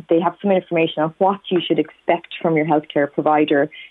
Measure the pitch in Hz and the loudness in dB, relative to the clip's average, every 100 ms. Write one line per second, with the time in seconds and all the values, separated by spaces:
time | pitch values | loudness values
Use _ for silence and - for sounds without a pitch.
0 | - 165 175 - 202 185 - 170 160 - | -2 0 0 -2 0 -2 0 -2 -2 -2
1 | 160 - 190 196 - 180 165 160 151 - | -4 0 0 0 -2 -2 0 -2 -2 -6
2 | - 170 - - 175 160 156 151 151 151 | -2 -2 -4 -6 -2 0 0 0 -2 -2
3 | 143 - 151 151 151 151 147 - - | -2 -2 0 2 2 2 0 -6 -20